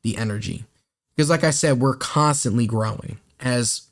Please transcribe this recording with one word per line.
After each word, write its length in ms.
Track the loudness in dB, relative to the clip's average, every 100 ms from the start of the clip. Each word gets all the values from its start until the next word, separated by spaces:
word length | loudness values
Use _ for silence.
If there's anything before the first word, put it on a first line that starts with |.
the 160 | -4 -2
energy. 460 | -4 -4 -6 -10 -14 _ _ _ _ -2
Because 140 | 2
like 140 | 4
I 80 | 2
said, 280 | 2 2 2
we're 160 | 2 0
constantly 680 | -2 2 2 2 0 0 0
growing 540 | 0 -2 -4 -10 -14 _ _
as 440 | -2 0 0 -4 -8